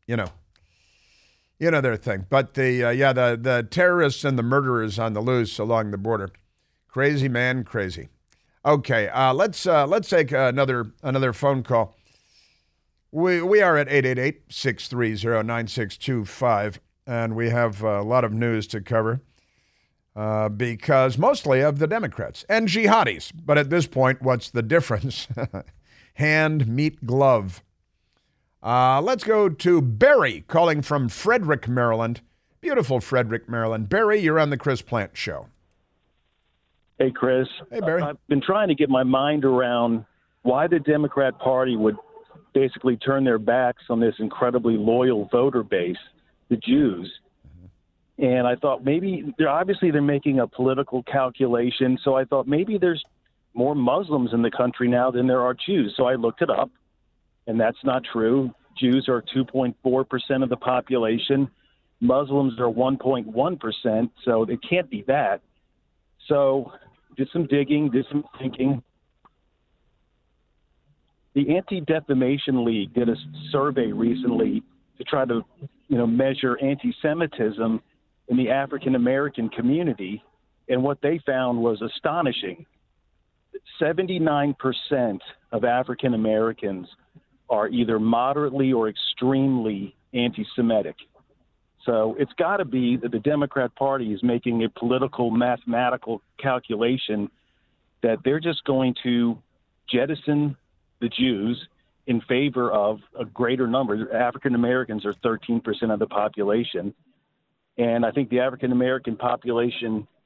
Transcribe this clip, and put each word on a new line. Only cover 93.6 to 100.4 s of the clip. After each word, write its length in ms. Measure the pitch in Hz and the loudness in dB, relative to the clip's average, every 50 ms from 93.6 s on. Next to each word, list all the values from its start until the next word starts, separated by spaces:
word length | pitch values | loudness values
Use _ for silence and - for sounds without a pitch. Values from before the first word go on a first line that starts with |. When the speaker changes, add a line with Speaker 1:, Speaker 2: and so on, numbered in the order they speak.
| 127 123 - | -4 -4 -4
Speaker 2:
Party 360 | - 135 139 135 135 120 107 | -4 -2 -2 -2 -2 -4 -6
is 120 | 104 95 - | -4 -2 0
making 400 | 123 120 120 - 123 117 113 110 | 0 0 0 -2 -2 -2 0 -2
a 60 | 110 | -2
political, 600 | - - 117 120 127 131 135 135 - - 123 117 | -4 -4 -2 -2 0 0 0 -2 -2 -4 -2 0
mathematical 920 | 110 117 120 123 123 120 - 120 117 120 123 123 123 123 - 113 113 101 - _ _ - | 0 0 0 0 -2 -4 -4 -4 -2 0 0 0 -2 -4 -6 -8 -10 -10 -10 _ _ -6
calculation 920 | - 139 127 123 - - 113 104 117 117 131 127 - - 107 104 104 - - _ _ _ _ _ _ _ _ _ _ _ _ _ | -4 -4 -4 -4 -4 -6 -4 -2 0 0 0 -2 -4 -6 -4 -4 -6 -8 -10 _ _ _ _ _ _ _ _ _ _ _ _ _
that 160 | - 117 113 - - | -2 0 0 0 0
they're 160 | 131 143 160 | -2 -2 0
just 240 | 160 170 156 - - | -2 -4 -6 -4 -4
going 320 | - 135 131 131 127 120 - - | -2 0 0 0 0 -2 -2 -2
to 340 | 123 120 120 120 117 113 - _ _ _ _ _ _ _ _ _ | 0 0 2 2 0 -2 -4 _ _ _ _ _ _ _ _ _
jettison 680 | - 123 120 131 147 156 143 - 151 147 147 | -2 0 0 0 0 -4 -6 -2 0 0 0